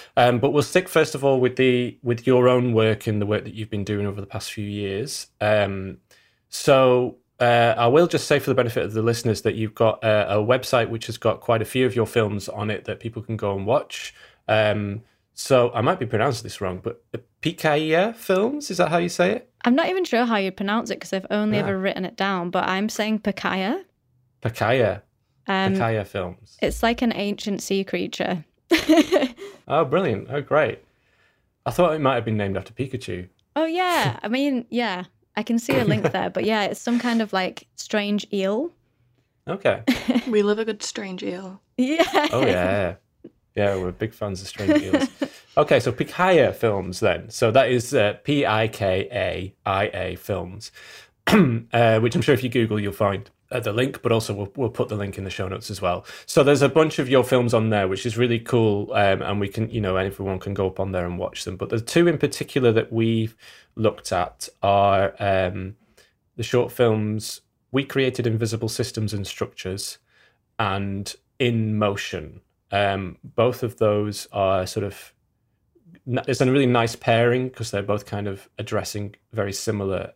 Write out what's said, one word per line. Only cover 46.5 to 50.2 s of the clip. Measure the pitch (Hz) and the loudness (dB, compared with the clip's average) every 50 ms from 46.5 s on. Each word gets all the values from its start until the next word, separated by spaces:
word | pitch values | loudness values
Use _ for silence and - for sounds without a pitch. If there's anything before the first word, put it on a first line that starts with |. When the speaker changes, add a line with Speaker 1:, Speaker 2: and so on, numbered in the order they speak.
| 98 | 2
Speaker 1:
Films | - - 113 101 98 90 90 90 - | 0 0 0 0 0 -2 -4 -4 0
then. | 113 98 85 87 92 110 | 0 0 0 0 -4 -10
So | - - 127 113 | -2 0 2 4
that | 107 135 127 117 | 6 6 6 6
is, | 127 123 117 - 147 | 4 0 0 0 0
uh, | 127 104 104 101 - - | 2 2 2 0 -2 -4
P | - 147 143 135 | -2 0 0 2
I | 92 107 110 113 110 | 2 2 2 0 0
K | - - 101 98 92 95 - - | -2 -2 -2 0 0 0 -2 -4
A | - 101 92 92 85 87 92 104 - _ _ 107 | -4 -4 -4 -4 -4 -6 -8 -10 -12 _ _ -2
I | 95 95 104 104 - | -2 0 -2 -2 -4
A | 92 90 90 90 | -6 -6 -8 -8
Films, | 90 | -8